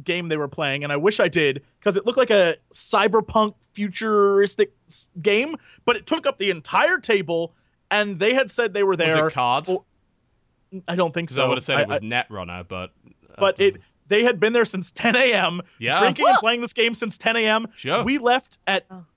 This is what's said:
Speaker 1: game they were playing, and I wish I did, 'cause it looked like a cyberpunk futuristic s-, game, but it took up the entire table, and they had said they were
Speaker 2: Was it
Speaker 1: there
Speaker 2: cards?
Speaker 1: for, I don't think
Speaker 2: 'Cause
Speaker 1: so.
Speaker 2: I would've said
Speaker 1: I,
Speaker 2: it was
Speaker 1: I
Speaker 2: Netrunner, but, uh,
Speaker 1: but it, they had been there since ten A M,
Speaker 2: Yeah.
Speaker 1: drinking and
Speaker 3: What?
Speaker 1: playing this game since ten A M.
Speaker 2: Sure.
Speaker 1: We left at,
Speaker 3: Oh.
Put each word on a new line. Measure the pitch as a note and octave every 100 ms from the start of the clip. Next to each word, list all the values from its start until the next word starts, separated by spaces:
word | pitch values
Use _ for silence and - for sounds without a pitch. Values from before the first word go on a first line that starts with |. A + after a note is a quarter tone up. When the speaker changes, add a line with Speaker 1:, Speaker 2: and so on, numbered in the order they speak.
Speaker 1:
game | D3+ F3 E3+
they | D#3
were | C#3+
playing, | - C#3+ C#3
and | D3
I | C#3+
wish | F3+ G#3
I | F3+
did, | E3+ D3 C3+ - _
'cause | G#3 F#3+
it | A3
looked | B3+
like | A#3+
a | G#3 F3 - _
cyberpunk | - - G#3 G#3+ A3 - A3 G#3+ - _
futuristic | - G#3 - A3 G#3 G3+ G3 G3+ - G#3 _ -
s-, | - - F3
game, | F3 G#3 C#4+ D#4 _ - -
but | A#3
it | -
took | D#4+ C#4
up | -
the | G3
entire | E3+ - F#3+ D4+ F4+
table, | - G#3 D#3+ E3+ E3+ _ _ _ -
and | G#3 G#3 F3
they | G#3 C4
had | A#3
said | - A3+ G3
they |
were | G3
Speaker 2:
Was | F3
it | D#3+
Speaker 1:
there | D#3+ D#3
Speaker 2:
cards? | C#3 B2 C3+ E3+
Speaker 1:
for, | F#3 - _ _ _ _ _ _ _ _ F#3+ F3
I | F3+
don't | F3
think | E3+ E3+
Speaker 2:
'Cause | C3+
Speaker 1:
so. | C3
Speaker 2:
I |
would've | C3
said | C#3+ C#3
Speaker 1:
I, |
Speaker 2:
it | C#3+
was | C#3+
Speaker 1:
I |
Speaker 2:
Netrunner, | A2 B2 - G#2 F2 F2+ F2
but, | F#2 F2+ _ _ _ _
uh, | -
Speaker 1:
but | G3 F#3
it, | G3 G3 _ _ -
they | G#3
had | A#3+ G3+
been | G#3+
there | A#3+ A3+
since | F#3+ F3
ten | - A#3 B3
A | C4
M, | G#3 E3+ F3 - -
Speaker 2:
Yeah. | A#2 E3
Speaker 1:
drinking | A#3 - A4
and |
Speaker 3:
What? | G#3+
Speaker 1:
playing | A3 A#3+
this | A#3+
game | - A3+ A#3
since | A3+ -
ten | A3+ A#3
A | A3
M. | A3 A3+ -
Speaker 2:
Sure. | - E3+
Speaker 1:
We | G3 C#4
left | A#3+ B3+ - - -
at, | F#3+ -
Speaker 3:
Oh. | F#3 E3